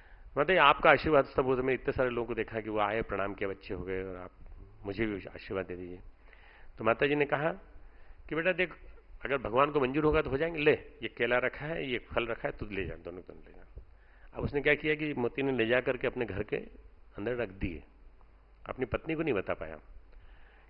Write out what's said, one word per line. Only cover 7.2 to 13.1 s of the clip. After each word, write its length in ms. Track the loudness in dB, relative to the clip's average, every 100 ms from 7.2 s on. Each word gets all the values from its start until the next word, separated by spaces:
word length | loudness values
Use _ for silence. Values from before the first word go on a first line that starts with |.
कहा 280 | 2 2 -2 -4 -12 -20 -20 -20 -20 -18 -6
कि, 60 |
"बेटा 180 | -2 0
देख, 220 | 0 -2 -4 -18 -20 -20 -10
अगर 140 | -4 -2
भगवान 320 | 2 4 4
को 100 | 4
मंजूर 240 | 2 2
होगा 180 | 4 2
तो 80 | 2
हो 80 | 0
जाएंगे, 220 | -2 4
ले 120 | 4
ये 360 | 4 2 -10 -8
केला 300 | -2 2 2
रखा 280 | 0 -4 -6
है, 240 | -6 -4
ये 80 | -4
फल 280 | -2 -2 -2
रखा 220 | -4 -6
है, 100 | -6
तू 80 | -8
ले 180 | -4
जा, 100 | -6
दोनों 260 | -6 -10